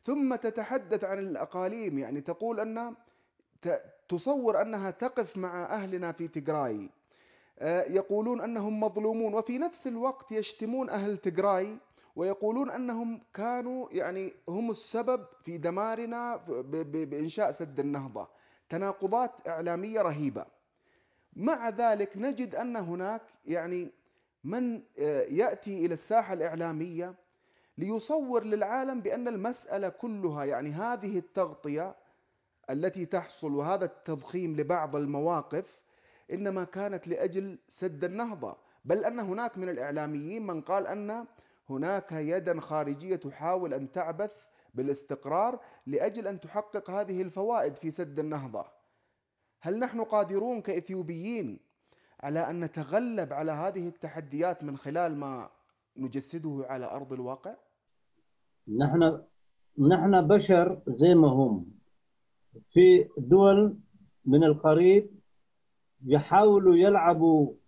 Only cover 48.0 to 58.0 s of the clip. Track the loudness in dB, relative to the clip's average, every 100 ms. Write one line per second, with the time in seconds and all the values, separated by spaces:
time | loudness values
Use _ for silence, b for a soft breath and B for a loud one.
48 | -6 -6 -6 -6 -8 -10 -12 _ _ _
49 | _ _ _ _ _ _ -6 -4 -4 -4
50 | 0 0 2 -2 -2 -4 -4 -6 -6 -8
51 | -6 -8 -6 -6 -6 -10 _ _ _ _
52 | _ -12 -6 -4 -4 -4 -6 -8 -2 -2
53 | 0 -4 -4 -4 -4 -2 -4 -4 -8 -10
54 | -12 -12 -8 -2 -2 -2 -8 -8 -6 -2
55 | -2 -2 -8 -10 -12 _ _ _ _ -10
56 | -6 -6 -8 -8 -6 -6 -6 -8 -8 -10
57 | -10 -8 -8 -8 -12 -16 _ _ _ _